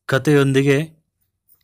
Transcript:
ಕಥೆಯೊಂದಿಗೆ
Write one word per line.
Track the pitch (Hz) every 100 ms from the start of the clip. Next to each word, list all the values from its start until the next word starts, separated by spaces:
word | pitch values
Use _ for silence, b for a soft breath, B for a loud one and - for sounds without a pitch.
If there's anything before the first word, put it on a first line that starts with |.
| -
ಕಥೆಯೊಂದಿಗೆ | 135 143 143 139 135 139 135 160 _ _ _ _ _ _ _